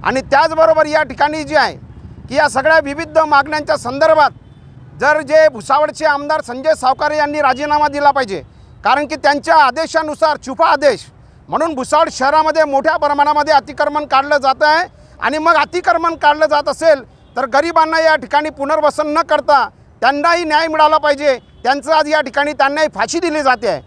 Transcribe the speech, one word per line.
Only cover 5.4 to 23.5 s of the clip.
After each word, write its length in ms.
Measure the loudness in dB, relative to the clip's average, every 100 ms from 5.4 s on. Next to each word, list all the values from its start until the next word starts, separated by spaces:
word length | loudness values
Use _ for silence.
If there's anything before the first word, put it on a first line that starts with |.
| 4
भुसावळचे 560 | 0 -2 0 0 -2
आमदार 360 | -2 -2 -2 -4
संजय 320 | -4 -4 -2
सावकारे 440 | 0 -2 0 -2 -2
यांनी 240 | -2 0
राजीनामा 460 | 0 0 -2 0 0
दिला 240 | 2 0
पाहिजे, 300 | 0 -4 -8 -12 -20 -20 -6
कारण 240 | -2 -2 -2
की 80 |
त्यांच्या 400 | -2 0 0 2
आदेशानुसार 800 | 4 4 0 -4 -4 -4 -2 -2 -2
छुपा 220 | -8 -2 0
आदेश 380 | 2 2 0 -8 -20 -20 -20 -8
म्हणून 260 | -4 -4
भुसावळ 340 | -4 0 0 0
शहरामध्ये 520 | 0 0 2 2 0
मोठ्या 320 | 0 0 0 0
प्रमाणामध्ये 560 | -2 0 0 0 2
अतिक्रमण 520 | 0 0 -4 -2 -2
काढलं 320 | 0 -2 2 0
जात 260 | 0 2
आहे. 240 | 2 2 -2 -12 -20 -6
आणि 160 | -4 0
मग 180 | 2
अतिक्रमण 600 | 2 0 -2 -2 0 -2
काढलं 300 | 0 0 2
जात 240 | 0 0 -2
असेल 320 | 0 2 2 -2 _ _
तर 100 | -8
गरिबांना 540 | -2 0 2 0 2 2
या 140 | 2
ठिकाणी 340 | 0 0 -2 -2
पुनर्वसन 580 | -8 -4 0 0 -2 -2
न 140 | -2
करता 460 | 0 -2 2 0 0 _ _ _
त्यांनाही 420 | -2 0 0 0
न्याय 240 | 0 -2 0
मिळाला 300 | 2 2 4
पाहिजे. 400 | 0 0 0 -2 -6 -6
त्यांचं 280 | -2 -2 0
आज 160 | 0 2
या 100 | -2
ठिकाणी 320 | -2 -4 -4
त्यांनाही 340 | -2 -2 -2 -4
फाशी 240 | -4 -6 -4
दिली 220 | -4 -2
जाते 240 | -2